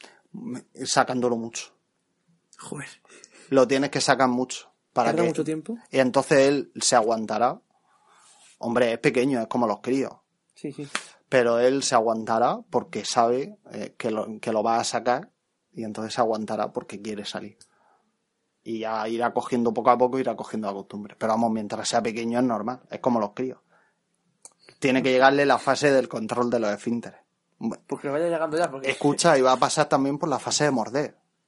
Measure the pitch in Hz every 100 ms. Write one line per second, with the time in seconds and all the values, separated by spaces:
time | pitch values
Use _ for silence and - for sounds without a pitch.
0 | - _ _ - 113 123 - - 131 139
1 | 131 127 120 117 113 - - _ _ _
2 | _ _ _ _ _ - - 147 - -
3 | _ - - - - 135 120 135 139 147
4 | 139 127 131 123 127 - - _ _ 127
5 | 117 160 170 156 151 156 185 233 - 135
6 | 127 135 131 143 135 143 - 117 - 123
7 | 110 113 107 107 120 160 _ _ _ _
8 | _ _ _ _ _ - 120 120 120 113
9 | 147 123 131 127 110 127 117 101 - 135
10 | 113 - _ _ _ _ 151 135 139 -
11 | - - - 131 117 117 123 135 - 123
12 | 113 113 110 113 127 220 - 123 104 110
13 | - 127 117 127 160 214 - 110 101 -
14 | 117 110 110 107 - 110 113 117 113 120
15 | 113 127 196 _ _ _ _ - 110 107
16 | 110 - 113 110 107 107 107 - - 98
17 | 110 104 101 98 101 - _ _ _ _
18 | _ _ _ _ _ _ - 113 110 110
19 | 110 117 120 120 - 123 117 110 117 120
20 | 123 131 127 107 - 110 104 98 95 104
21 | 104 - 113 110 113 110 104 120 104 120
22 | 113 110 117 120 127 107 107 127 - -
23 | 131 117 104 - 131 123 _ _ _ _
24 | _ _ _ _ - _ _ - 135 127
25 | 131 127 135 139 139 123 - 127 147 135
26 | 117 120 110 120 120 117 107 104 123 117
27 | - - _ _ _ - 113 - - 139
28 | 143 143 175 165 160 151 165 135 135 131
29 | 143 143 170 143 127 127 139 - 147 143
30 | 135 147 165 127 - - 147 131 104 131
31 | 139 - _ _